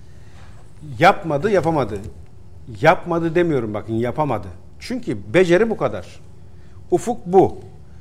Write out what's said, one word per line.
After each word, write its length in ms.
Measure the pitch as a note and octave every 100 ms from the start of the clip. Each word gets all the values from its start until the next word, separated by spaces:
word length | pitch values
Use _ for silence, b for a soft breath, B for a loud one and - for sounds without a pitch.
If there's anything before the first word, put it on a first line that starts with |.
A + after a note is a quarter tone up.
| b b b b b b b - D3+ A#2
Yapmadı, 520 | F3 G3 E3 C#3+ G3
yapamadı. 440 | F#3+ D#3 D#3 A2+ G#2 A2 - - - - - - G#2
Yapmadı 540 | D3 F#3 F3 E3+ E3
demiyorum 400 | E3 F3 C#3 A2+
bakın, 200 | G#2 G2
yapamadı. 540 | A2 A#2+ C3+ D3+ G#2+ F2+ - - -
Çünkü 380 | - B3 - A2 G2
beceri 360 | D#3+ F3+ F3 A3+
bu 60 | G3+
kadar. 440 | C#3 G#2 - - - - b b b b b
Ufuk 360 | F3 A3 A#3+ F3
bu. 300 | F#3 B2+ - - - b b